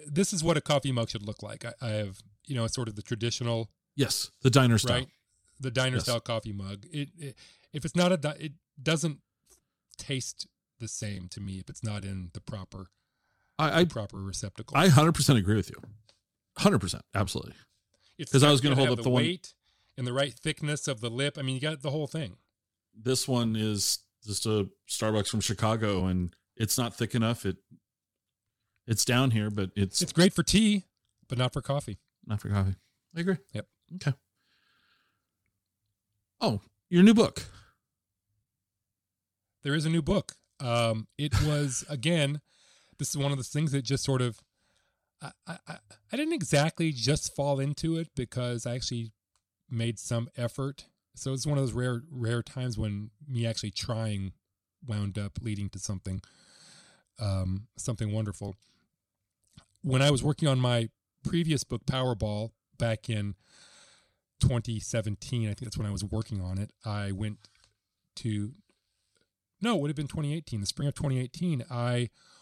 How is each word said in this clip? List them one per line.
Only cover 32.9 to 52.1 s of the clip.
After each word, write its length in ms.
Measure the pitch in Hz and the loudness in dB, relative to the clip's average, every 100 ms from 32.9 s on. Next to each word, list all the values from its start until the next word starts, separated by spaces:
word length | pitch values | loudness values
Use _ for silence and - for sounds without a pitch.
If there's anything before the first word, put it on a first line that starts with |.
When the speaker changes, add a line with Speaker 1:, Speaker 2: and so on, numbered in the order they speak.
| _ _ 165 | _ _ -4
Speaker 2:
I 40 | |
agree. 160 | 175 185 - | 0 -2 -4
Speaker 1:
Yep. 160 | 104 - _ - 180 | -10 -10 _ -16 -6
Speaker 2:
Okay. 180 | - 131 _ _ _ _ _ _ _ _ _ _ _ _ _ _ _ _ _ _ _ _ _ - | -4 -4 _ _ _ _ _ _ _ _ _ _ _ _ _ _ _ _ _ _ _ _ _ -2
Oh, 200 | 226 104 - _ - | 0 0 -4 _ 2
your 120 | 175 | 8
new 120 | 196 | 10
book. 300 | 226 208 - - - - _ _ _ _ _ _ _ _ _ _ _ _ _ _ _ _ _ _ _ | 10 6 2 -12 -14 -20 _ _ _ _ _ _ _ _ _ _ _ _ _ _ _ _ _ _ _
Speaker 1:
There 120 | 139 | -2
is 120 | 151 156 | 0 2
a 40 | |
new 120 | 165 | 2
book. 320 | 147 202 - - _ - | 2 2 0 -8 _ -8
Um, 480 | 131 120 117 110 110 - | 0 2 4 0 -4 -6
it 220 | 147 - | 0 2
was, 420 | 147 147 147 127 - | 4 2 0 -2 -6
<laughs> 40 | |
again, 500 | 143 147 170 139 147 - _ _ _ _ - | -2 0 2 2 0 -8 _ _ _ _ -8
this 120 | 143 | -6
is 60 | 147 | -2
one 160 | 139 | 0
of 60 | 139 | -2
the 60 | |
things 280 | 127 147 156 | -2 -2 0
that 100 | 139 | 0
just 220 | 120 135 | 0 0
sort 180 | - 131 | 2 2
of, 180 | 123 110 _ _ _ _ _ _ _ _ | 0 -4 _ _ _ _ _ _ _ _
I, 100 | 139 - - | -18 -16 -14
I, 120 | 170 - | -14 -14
I, 80 | - - - _ | -16 -18 -20 _
I 40 | 240 | -4
didn't 180 | 311 | -2
exactly 580 | 330 160 143 151 - 165 | -2 2 2 2 0 -2
just 420 | 135 113 143 - | 0 0 0 -2
fall 260 | - 143 139 | -4 -2 0
into 360 | 139 147 160 165 | -2 -2 -2 -4
it 120 | 160 | -4
because 520 | - 123 - 123 120 120 | -8 -6 -4 -4 -4 -6
I 80 | |
actually 380 | 120 - 120 113 - _ _ _ _ - | -6 -6 -6 -8 -12 _ _ _ _ -8
made 280 | 117 117 110 | -4 -2 -4
some 300 | - 117 120 - | -4 -4 -4 -4
effort. 500 | 120 - 135 151 - _ _ | -6 -4 -8 -8 -18 _ _
So 180 | - 135 | -10 -6
it's 140 | 131 147 | -4 0
one 120 | 143 | 0
of 60 | |
those 80 | 135 | 0
rare, 300 | 110 127 120 156 | 0 -2 -2 -6